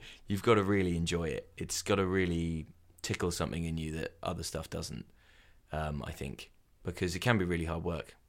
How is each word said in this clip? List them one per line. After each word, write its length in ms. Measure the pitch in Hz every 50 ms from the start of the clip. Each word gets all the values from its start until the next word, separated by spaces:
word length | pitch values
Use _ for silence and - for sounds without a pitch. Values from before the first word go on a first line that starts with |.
| - - - - - -
You've 160 | 101 98 -
gotta 200 | 120 113 104 95
really 320 | 95 101 98 92 90 87
enjoy 300 | 82 85 82 87 85 82
it. 240 | 78 65 - - - - -
It's 240 | 82 87 - -
gotta 240 | - - 104 98 95
really 640 | 90 92 95 92 87 85 85 85 82 82 80 - - - - - - - -
tickle 300 | - - 104 - - 87
something 340 | 85 - 82 - - 85 82
in 120 | 82 82 82
you 140 | 80 80
that 240 | 78 80 - - - - -
other 200 | 87 87 82 80
stuff 260 | - - 78 80 -
doesn't, 360 | - 82 80 - - 57 - - - - - - - - - - - - _ _ -
um, 300 | 78 78 76 73 71 62 -
I 40 |
think, 400 | 76 - - 69 - - - - - - _ _ _ _ -
because 320 | 92 85 - 92 90 85
it 40 | 90
can 180 | - 123 120 104
be 80 | 92
really 200 | 87 87 82 82
hard 180 | 80 82 82 85
work. 320 | 87 85 76 - - - - _